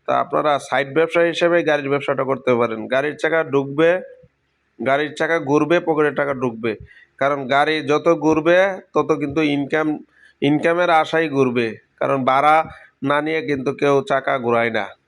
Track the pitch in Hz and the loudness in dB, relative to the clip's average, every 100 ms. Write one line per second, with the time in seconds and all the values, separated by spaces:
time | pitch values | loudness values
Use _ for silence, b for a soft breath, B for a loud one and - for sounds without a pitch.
0 | - 127 123 147 147 139 - 131 139 147 | -2 -2 0 -2 0 -2 -2 -4 -2 -2
1 | 160 170 170 156 170 170 151 147 139 139 | 0 2 0 0 0 2 2 -2 0 -4
2 | 139 135 131 131 127 120 120 110 107 127 | -2 -4 -2 -2 0 0 0 -2 -2 -2
3 | 147 147 156 160 151 139 139 139 165 180 | -2 -4 -2 0 0 -2 -2 0 2 2
4 | - - _ _ _ _ _ _ 117 139 | -4 -20 _ _ _ _ _ _ 0 0
5 | 151 - 156 165 143 147 151 175 170 156 | 0 -4 -2 -2 0 0 2 0 0 0
6 | 151 139 143 135 127 113 117 104 B B | 0 0 -4 -2 -4 -4 -6 -6 B B
7 | B _ 139 143 131 139 147 156 135 151 | B _ -2 -2 0 2 2 0 0 0
8 | 160 165 151 156 156 175 190 185 - 147 | 2 2 2 2 4 4 2 -2 -4 -4
9 | 147 151 143 143 156 143 139 156 156 151 | 0 -2 -2 -2 0 0 -2 -2 -2 -4
10 | - b b b 139 147 165 170 175 160 | -10 b b b 0 2 0 0 2 2
11 | 156 160 160 139 131 123 117 107 _ _ | 2 0 0 0 0 0 -4 -6 _ _
12 | 135 139 127 131 147 156 156 B B _ | -2 0 2 2 4 4 2 B B _
13 | 135 147 151 160 147 143 131 139 143 139 | 0 0 0 -4 -2 -4 -4 0 2 2
14 | 135 135 131 139 120 117 117 110 98 - | 2 -2 0 -2 0 2 2 -2 -6 -12